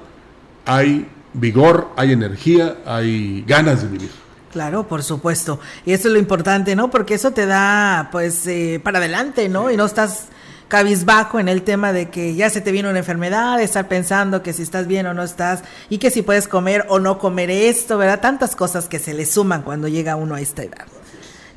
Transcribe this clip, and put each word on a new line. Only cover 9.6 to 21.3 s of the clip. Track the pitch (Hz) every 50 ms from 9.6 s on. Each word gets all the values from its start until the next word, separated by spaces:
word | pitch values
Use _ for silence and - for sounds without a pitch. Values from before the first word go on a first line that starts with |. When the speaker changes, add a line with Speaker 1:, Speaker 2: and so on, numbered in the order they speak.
| 233 262
Speaker 2:
Y | 233
no | 202 208
estás | 202 - 226 214 202 - - - - - - - - - - - -
cabizbajo | 208 208 202 208 202 180 170 202 220 220 214 214 - 226
en | 190 185
el | 185 185
tema | 185 208 202 202 208 202
de | 185 180 170 170
que | 175 175 170 170 160
ya | 175 214 214
se | 214 214
te | 175 202
viene | 190 196 202 196
una | 190 185
enfermedad, | 170 - 175 170 175 180 196 220 240 247 247
de | 240 220
estar | - - 196 190 -
pensando | 190 180 175 180 196 196 202 190 190 185 185
que | 175 165
si | 170 165
estás | 165 - 185 180
bien | 175 190 190 185
o | 180 175
no | 175 180
estás, | 175 - - 175 180 185 180 - - - - - -
y | 208
que | 202 269 247
si | 247 233
puedes | 190 202 202 208 202
comer | - 196 180 185 190 202 208 202
o | 202 196 190
no | 185 190 196 196
comer | 202 190 180 180 175 175
esto, | 185 196 220 233 233 - - - 220
¿verdad? | 202 196 190 202 202
Tantas | 233 254 277 269 - - -
cosas | - 185 175 180 175 170
que | - 165
se | 151 - 156 151
le | 151 151
suman | 151 - 208 202 190 175 151
cuando | 139 139 147 151 151 151
llega | 156 165 156 160 156
uno | 156 156 156 147
a | 143
esta | 139 - - 151 120
edad. | - - - - - - - - - - - - -